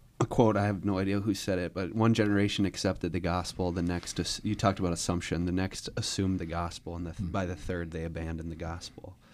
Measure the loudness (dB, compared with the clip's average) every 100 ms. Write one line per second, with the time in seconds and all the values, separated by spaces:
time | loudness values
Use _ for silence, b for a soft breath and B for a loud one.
0 | -20 -2 0 6 6 6 2 2 0 0
1 | 2 0 0 0 0 0 -2 -4 -4 4
2 | 6 6 6 4 4 2 0 2 0 0
3 | -2 -2 0 0 -2 -2 -2 0 0 0
4 | -2 -4 -2 -2 -2 2 2 2 0 0
5 | 0 -2 0 -2 0 0 -2 -4 -8 -4
6 | -4 0 0 0 -2 -4 -4 -8 -10 -8
7 | -8 -6 -4 -2 -4 -4 -4 -4 -4 -6
8 | -6 -6 -6 -6 -6 -8 -8 -8 -12 -14
9 | -16 -18 B